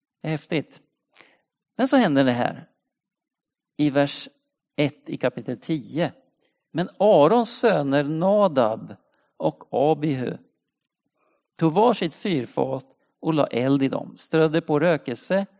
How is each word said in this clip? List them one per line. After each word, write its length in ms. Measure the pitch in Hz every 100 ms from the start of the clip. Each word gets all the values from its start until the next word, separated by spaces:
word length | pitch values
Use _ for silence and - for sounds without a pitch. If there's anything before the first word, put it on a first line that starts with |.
| _ _
Det 60 | 151
är 40 |
häftigt. 480 | 156 - 156 - - _ _ _ - - _ _ _ _ -
Men 120 | 262
så 80 | 269
händer 280 | 208 139
det 60 | 131
här. 380 | 120 120 82 - _ _ _ _ _ _ _ _ _ _ -
I 140 | 151
vers 380 | 135 139 - - _ _ _ _ -
ett 320 | 143 - -
i 80 | -
kapitel 440 | 127 - 117 123
tio. 520 | - 160 104 139 160 - _ _ _ _ _
Men 160 | 151 180 -
Arons 600 | 208 175 147 233 226 -
söner 460 | 233 170 139 143
Nadab 920 | 143 160 185 208 196 135 110 107 - - _ _ _ _
och 280 | 156 - -
Abihu 680 | 117 143 151 147 131 123 - _ _ _ _ _ _ _ _ _ _ _ -
tog 160 | 165
var 220 | 165 240
sitt 200 | 220 165
fyrfat 720 | - 214 156 110 - 131 135 - _ _ _
och 140 | 160
la 120 | 160 139
eld 360 | 117 131 139
i 60 | 135
dem, 280 | - - -
strödde 440 | - 160 160 156
på 200 | 165 147
rökelse 640 | 170 151 - 120 - 190 196